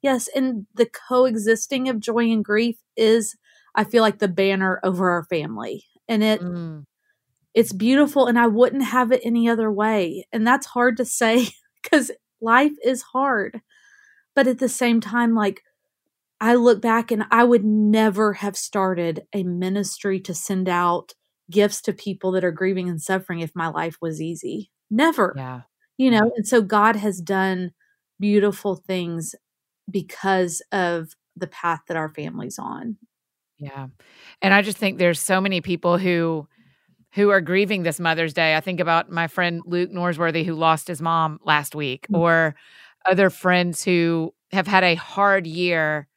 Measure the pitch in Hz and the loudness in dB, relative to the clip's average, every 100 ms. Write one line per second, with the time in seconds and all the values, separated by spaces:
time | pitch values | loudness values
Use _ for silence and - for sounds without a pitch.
0 | 277 254 - 269 262 226 196 - 226 - | 0 0 -2 -2 -2 -4 -10 0 0 -2
1 | - 254 262 220 208 226 - 262 262 226 | 0 2 4 2 0 0 0 -4 -2 -4
2 | 233 233 233 226 202 208 233 226 _ - | -2 0 2 0 0 0 0 -4 _ 0
3 | 220 226 214 - _ _ _ - 214 240 | 4 4 0 -10 _ _ _ -2 2 4
4 | 220 214 202 175 196 190 190 185 185 180 | 4 2 -2 0 0 2 0 0 -2 0
5 | 185 175 165 165 147 110 113 - _ _ | 0 0 -2 -4 -4 -8 -10 -12 _ _
6 | - 220 214 214 175 175 165 156 143 _ | -4 0 2 0 -4 -8 -10 -14 -18 _
7 | _ _ _ _ _ - 214 196 220 269 | _ _ _ _ _ 0 0 0 2 4
8 | 285 285 247 240 233 214 247 277 247 247 | 4 2 4 4 4 4 2 2 -2 0
9 | 233 254 - 233 233 226 220 202 214 220 | 2 0 0 0 2 2 0 0 0 0
10 | 170 185 - 226 226 262 - 247 247 233 | -2 -6 -8 -2 2 2 0 0 0 0
11 | 233 - 226 233 226 - _ _ - 302 | -6 0 2 2 0 -8 _ _ 2 2
12 | 233 - _ _ 226 240 294 294 247 254 | 2 -12 _ _ 2 4 4 0 -2 -2
13 | - 254 277 233 - 220 _ _ _ _ | -4 -2 0 0 -4 -8 _ _ _ _
14 | _ _ _ 285 262 247 247 - 240 233 | _ _ _ 0 2 2 -4 0 2 2
15 | 214 233 233 226 202 196 _ _ _ _ | 0 0 2 2 0 -4 _ _ _ _
16 | _ _ _ _ 220 240 240 220 233 226 | _ _ _ _ 2 6 6 4 2 0
17 | 233 214 - 226 240 240 214 214 208 220 | 0 -4 2 4 6 6 4 2 4 4
18 | 220 196 214 190 202 202 - 208 190 175 | 2 2 0 0 -6 -6 -6 -2 0 0
19 | 170 160 - 208 180 175 185 202 196 - | -2 -4 -6 -6 -4 -4 -2 -2 -4 -6
20 | 202 190 190 170 - 190 185 175 175 175 | -4 -4 -6 -10 -4 -4 0 0 0 -2
21 | - - _ _ - 190 202 202 - 196 | -6 -20 _ _ -2 2 2 0 -8 -8
22 | 208 190 190 185 175 160 190 185 180 165 | -8 -6 -2 -2 -2 -2 -2 -2 -4 -6
23 | - 190 185 170 165 180 165 160 165 156 | -4 -4 -4 -8 -8 -6 -6 -4 -6 -6
24 | 165 156 160 165 - - - _ _ 214 | -8 -6 -8 -8 -10 -10 -12 _ _ 0
25 | 320 311 190 135 127 127 - _ _ - | 2 2 -2 -2 -12 -14 -18 _ _ 0
26 | 262 226 220 226 208 247 190 208 214 214 | 4 4 2 0 2 2 2 2 2 2
27 | 208 180 165 196 190 185 180 _ _ _ | -2 -6 -4 0 0 -2 -8 _ _ _
28 | _ _ 202 208 202 196 208 185 - 185 | _ _ 2 2 2 -2 -6 -6 -6 -6
29 | 170 170 160 - _ _ _ _ - 190 | -4 -6 -10 -14 _ _ _ _ -8 -8
30 | - - 196 190 180 160 - 202 175 170 | -8 -6 0 0 0 -4 -6 -2 -2 -2
31 | 160 _ _ - 180 - 170 160 - 165 | -8 _ _ -14 -12 -6 -4 -6 -6 -6
32 | 156 156 151 - - - - - 233 208 | -6 -8 -12 -10 -12 -12 -12 -10 -12 -12
33 | _ _ _ _ _ _ 143 139 131 _ | _ _ _ _ _ _ -16 -14 -16 _
34 | _ _ - _ 190 196 202 - 196 190 | _ _ -20 _ 2 2 2 -4 -4 0
35 | 175 160 - 190 196 180 180 170 175 175 | 0 0 0 0 0 -4 -4 -2 0 0
36 | 185 170 165 160 147 _ _ _ _ _ | 0 0 0 -4 -8 _ _ _ _ _
37 | _ - 208 196 160 185 202 202 165 151 | _ 0 4 4 2 0 0 -2 -2 -2
38 | 170 160 160 151 160 156 185 180 165 165 | -2 0 -2 0 2 2 -2 -4 0 0
39 | - 170 165 - 175 170 175 175 180 185 | 0 -4 -4 -2 -2 -4 -4 -4 -2 -2
40 | 175 160 170 165 165 160 160 160 - 156 | -4 -2 -2 -2 -4 0 0 0 -4 -6
41 | 165 165 160 151 - 147 143 151 139 123 | -2 0 0 -4 0 0 0 -8 -8 -8
42 | - 170 170 165 160 143 _ - - _ | -4 0 2 2 0 -4 _ -20 -20 _
43 | 185 190 190 - 180 180 175 165 - 175 | 0 2 2 2 0 2 0 -4 -2 0
44 | 170 165 160 _ _ 190 185 196 180 165 | 2 0 -4 _ _ -4 2 4 4 0
45 | - - 202 196 165 165 175 165 156 151 | -4 0 2 2 -2 -4 -2 0 -2 -4
46 | 143 | -8